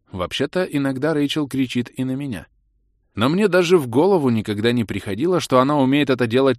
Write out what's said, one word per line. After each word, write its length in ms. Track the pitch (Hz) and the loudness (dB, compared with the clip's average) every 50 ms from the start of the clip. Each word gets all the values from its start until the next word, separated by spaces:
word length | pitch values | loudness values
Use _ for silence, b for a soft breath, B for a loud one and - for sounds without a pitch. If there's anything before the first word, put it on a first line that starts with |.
| _ _ - | _ _ -8
Вообще-то, 520 | 95 90 87 - - 131 139 - 185 185 | -6 -6 -4 -4 -4 -4 -2 -2 -4 -4
иногда 500 | - 147 143 139 135 135 131 139 160 160 | -2 -2 -2 -2 -2 -4 -2 -2 -2 0
Рэйчел 340 | 147 147 139 - 156 147 127 | 0 -2 -2 -2 -4 -4 -4
кричит 420 | - 135 135 123 - 123 120 - - - | -2 -4 -4 -2 -2 -4 -6 -6 -6 -8
и 60 | 131 | -6
на 80 | 131 131 | -6 -6
меня. 340 | 135 143 139 113 82 - - _ _ _ _ _ _ _ _ _ _ _ _ - | -6 -8 -8 -10 -10 -12 -16 _ _ _ _ _ _ _ _ _ _ _ _ -6
Но 140 | 98 110 135 | -2 0 0
мне 200 | 160 190 220 196 | 2 2 2 2
даже 300 | 165 185 180 160 185 175 | 2 2 2 4 4 2
в 80 | 139 | 2
голову 440 | 120 113 131 165 196 202 175 143 127 | 2 2 2 4 4 4 2 2 2
никогда 420 | 117 110 98 110 107 101 104 120 120 | 0 0 -2 -2 -4 0 0 0 0
не 120 | 123 110 | 0 -2
приходило, 560 | 98 - 98 - - 98 104 147 180 185 160 | -4 -6 -8 -6 -6 -6 -4 -2 0 0 -2
что 200 | 127 - 135 127 | 0 2 2 2
она 180 | 131 139 151 147 | 4 4 2 2
умеет 320 | 131 127 139 147 147 135 | 2 2 2 2 2 2
это 160 | 131 120 123 | 0 0 0
делать 320 | 117 113 131 135 135 123 | 0 2 2 2 2 2